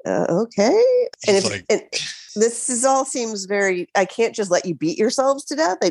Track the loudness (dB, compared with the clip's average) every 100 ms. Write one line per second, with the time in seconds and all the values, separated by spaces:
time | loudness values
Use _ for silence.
0 | -4 -2 0 0 -2 0 2 4 4 4
1 | 0 -2 2 2 2 -4 -2 -2 -2 -10
2 | -8 -12 -10 0 0 0 -4 0 2 2
3 | 0 -4 -6 -6 -4 0 0 -2 -2 -2
4 | -2 0 -2 0 0 0 -2 -4 -4 0
5 | 0 2 0 0 -4 -2 -2 0 -2